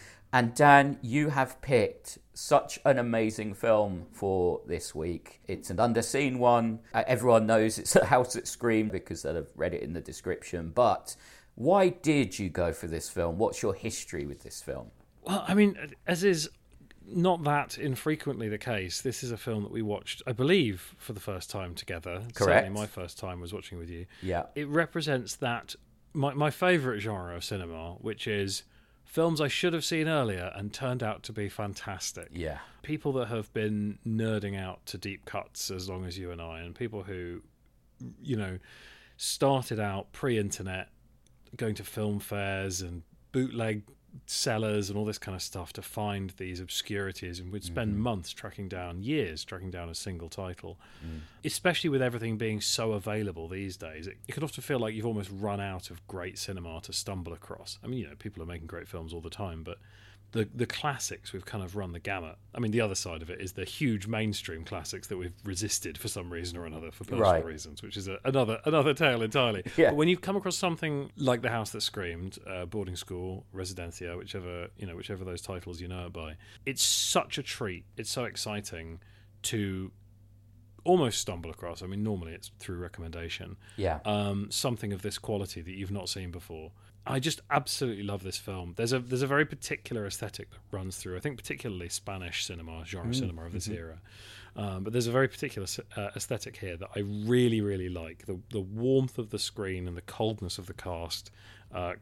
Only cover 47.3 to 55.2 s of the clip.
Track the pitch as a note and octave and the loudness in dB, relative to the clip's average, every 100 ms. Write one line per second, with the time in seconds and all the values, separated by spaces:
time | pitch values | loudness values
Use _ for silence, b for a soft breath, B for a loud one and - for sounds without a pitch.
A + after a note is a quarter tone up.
47.3 | F2 F#2 G2+ F2 E2+ A2 G2+ A#2+ G#2 F2 | -8 -8 -8 -6 -2 0 2 2 0 -4
48.3 | - G#2+ - F#2+ F#2 F2+ E2+ G#2 D#3 G2 | -10 -12 -10 -8 -6 -6 -6 -2 0 0
49.3 | D#2 - F#2 F#2 F2+ E2+ E2 - F2 E2 | -4 -8 -8 -6 -6 -8 -8 -6 -6 -8
50.3 | - F#2+ F2 F2+ E2+ B B E2 D#2+ D#2 | -8 -8 -8 -12 -14 B B -10 -10 -12
51.3 | B - - F3+ E3 E3 C3+ B2+ A#2 A2+ | B -6 0 2 2 4 4 4 2 -2
52.3 | A2 A2+ G#2+ - - A2+ G#2+ F#2+ G#2+ G#2 | 0 0 0 0 2 2 0 0 -2 -2
53.3 | E2 E2 F#2 G2 F2+ D#2+ D#2 F2 - - | -4 -6 -6 -6 -6 -10 -10 -10 -10 -10
54.3 | - D#3 - - C3+ A2 A2 A2+ G#2+ | -6 -6 -6 -2 0 0 0 -2 -2